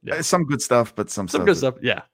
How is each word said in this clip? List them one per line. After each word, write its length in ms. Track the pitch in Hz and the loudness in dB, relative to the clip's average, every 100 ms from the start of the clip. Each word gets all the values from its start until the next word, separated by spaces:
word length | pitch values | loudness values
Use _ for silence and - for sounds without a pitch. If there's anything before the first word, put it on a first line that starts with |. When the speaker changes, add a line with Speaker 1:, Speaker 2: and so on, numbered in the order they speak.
Speaker 1:
Yeah. 120 | - 156 | -6 -4
Speaker 2:
Uh, 60 | |
some 200 | 160 180 156 | 0 0 2
good 160 | 139 | -2
stuff, 320 | - 120 117 - | 2 2 2 -2
but 140 | 104 | -6
some 160 | - 95 | -4 -4
Speaker 1:
Some 140 | - | 0
Speaker 2:
stuff 40 | - | 2
Speaker 1:
good 100 | 175 | 2
Speaker 2:
that 40 | |
Speaker 1:
stuff, 160 | 131 123 | 2 -2
yeah. 180 | 123 101 - | -2 -4 -6